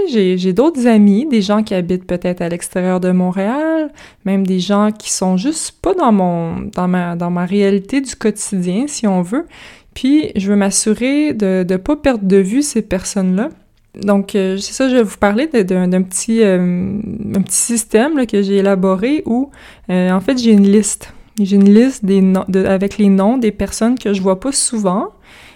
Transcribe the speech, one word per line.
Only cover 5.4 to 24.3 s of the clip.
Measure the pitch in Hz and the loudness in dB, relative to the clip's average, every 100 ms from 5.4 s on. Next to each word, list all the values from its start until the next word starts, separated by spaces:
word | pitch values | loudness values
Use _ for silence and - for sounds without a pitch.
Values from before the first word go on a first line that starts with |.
| 254 320 - - | -2 -4 -8 -6
pas | 330 | -2
dans | 370 262 | 0 2
mon, | 202 180 170 165 - 208 | 2 0 -2 -6 -8 -8
dans | 190 180 | -4 -2
ma, | 180 175 | -2 -2
dans | 175 175 | -4 -4
ma | 175 175 | -4 -2
réalité | 202 196 196 196 277 | 0 0 0 -2 -4
du | 269 - | -4 -4
quotidien, | 214 208 - 190 180 190 285 | -4 -4 -6 -4 -2 -2 -4
si | - 208 | -4 0
on | 185 | 0
veut. | 175 262 339 - - - _ | 0 -4 -6 -12 -20 -20 _
Puis, | - 262 302 - 208 | -4 0 2 0 -2
je | 196 | 0
veux | |
m'assurer | 202 196 190 214 214 254 294 302 | 2 2 0 0 0 0 0 -2
de, | 220 190 185 180 | -2 0 0 0
de | 185 | -2
pas | 185 302 | -2 0
perdre | 277 233 | 0 0
de | 190 196 | 2 2
vue | 190 254 | 4 0
ces | 294 226 | -2 -4
personnes-là. | 214 185 - 202 185 185 294 - _ _ _ - | -4 -4 -4 -2 0 0 -2 -8 _ _ _ -6
Donc, | 202 202 196 208 | 0 0 0 -2
euh, | 190 196 | -2 -4
c'est | - | -6
ça, | - 262 | -2 0
je | |
vais | 254 | 2
vous | 208 - | 0 0
parler | 202 208 311 | 0 0 0
de, | 247 | 0
d'un, | 185 185 180 | 0 0 0
d'un | 185 | 0
petit, | 185 - - 226 | -2 -4 -2 2
euh, | 208 185 180 180 190 202 220 208 208 | 2 2 0 -2 -4 -6 -6 -8 -4
un | 196 | -4
petit | 185 - | -2 -4
système, | - 233 - 214 285 302 | -2 -4 0 0 2 0
là, | |
que | 240 202 | 0 0
j'ai | 196 202 | 0 0
élaboré | 196 196 190 185 220 302 - | 2 2 0 0 -2 -2 -2
où, | 233 277 - - - - | -2 -4 -10 -20 -16 -4
euh, | 180 185 | 0 2
en | 190 | 0
fait, | 190 254 | 0 0
j'ai | 233 | 4
une | 202 196 | 6 6
liste. | 208 208 - - - - - | 4 2 -4 -12 -20 -10 -4
J'ai | 190 202 | 2 4
une | 202 | 6
liste | 208 262 262 | 6 4 0
des | 190 196 | 0 2
noms, | 190 185 190 | 2 2 0
de, | 190 | 0
avec | 190 190 196 - | 0 0 -2 0
les | 202 | 2
noms | 190 196 262 | 4 2 2
des | 220 | 0
personnes | 208 196 - 226 254 | -2 -6 -2 0 0
que | 208 | -2
je | 202 | 0
vois | 190 | 0